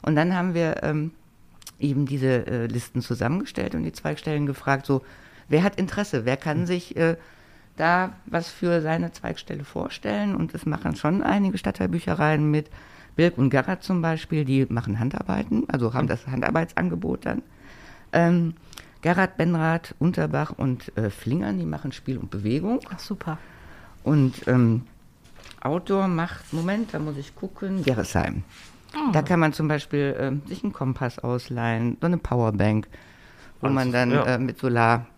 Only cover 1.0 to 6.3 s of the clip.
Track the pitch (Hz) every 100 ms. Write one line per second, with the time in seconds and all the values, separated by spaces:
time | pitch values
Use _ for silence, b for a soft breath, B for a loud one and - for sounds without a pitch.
1 | 156 - _ _ - - - - 147 139
2 | 139 139 131 123 - 120 117 117 - 123
3 | - 117 117 175 285 - - 160 160 -
4 | 156 151 - 151 147 135 - 139 - 135
5 | B B B B B 151 196 - 190 -
6 | 202 135 113